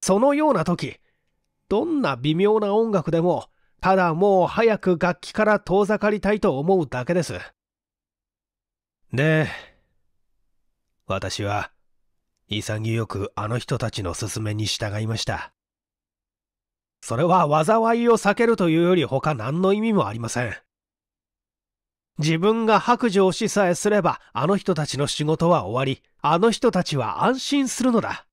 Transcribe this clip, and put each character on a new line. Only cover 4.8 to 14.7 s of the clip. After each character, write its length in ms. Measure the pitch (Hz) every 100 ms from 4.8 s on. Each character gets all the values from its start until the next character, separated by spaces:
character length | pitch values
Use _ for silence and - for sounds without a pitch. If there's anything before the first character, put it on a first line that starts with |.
| - 175
楽 200 | 180 175
器 120 | -
か 140 | - 214
ら 140 | 208
遠 240 | - 185 202
ざ 140 | 208
か 100 | 208
り 100 | 208
た 120 | 196
い 80 | 208
と 180 | 202 135
思 200 | 156 190
う 80 | 147
だ 160 | 123 123
け 80 |
で 80 | 175
す。 180 | 160 90 - _ _ _ _ _ _ _ _ _ _ _ _ _ _ _ _
で、 360 | 117 151 156 139 - - _ _ _ _ _ _ _ _ _ _ _ _ _ _
私 380 | 95 95 -
は、 260 | 104 104 98 _ _ _ _ _ _ _ _
潔 580 | 107 - 110 110 113 110
く 260 | 98 101 -
あ 100 | 104
の 80 | 120
人 220 | - 135
た 120 | 113
ち 120 | -
の 100 | 92
勧 280 | 82 110 -
め 100 | 107
に 140 | 104
従 340 | 107